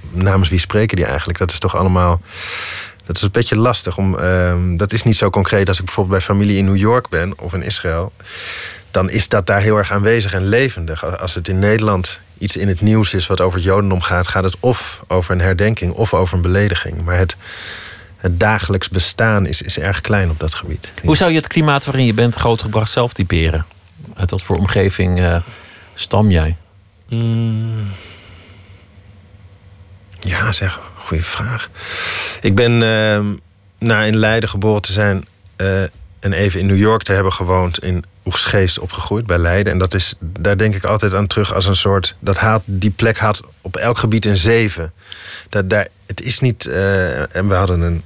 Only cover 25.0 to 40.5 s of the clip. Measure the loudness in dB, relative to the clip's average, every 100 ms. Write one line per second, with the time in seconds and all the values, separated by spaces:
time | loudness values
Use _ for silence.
25 | 0 2 2 2 -2 -12 -20 -20 -20 -14
26 | -2 2 4 4 2 -2 -10 -20 _ _
27 | -6 -2 0 0 0 -2 -2 -4 -6 -8
28 | -16 -20 -20 -20 -20 -20 -20 -20 -20 -20
29 | -20 -20 -20 -20 -20 -20 -20 -20 -20 -20
30 | -20 -10 -6 -2 -2 -2 -4 -6 -14 -16
31 | -6 -4 -4 -6 -6 -6 -8 -14 -12 -8
32 | -6 -6 -8 -4 0 4 4 4 4 2
33 | 2 2 0 -4 -12 _ _ _ 0 2
34 | 2 2 2 2 -2 -2 0 0 0 0
35 | 2 0 -4 _ -20 -4 -2 0 -2 -8
36 | -20 -6 -4 0 0 0 2 4 4 2
37 | 2 0 0 -2 0 2 0 -2 -4 -4
38 | -6 _ -6 -4 0 2 2 -2 -8 -8
39 | -4 -4 0 0 2 2 0 0 0 0
40 | -2 -4 -8 -2 0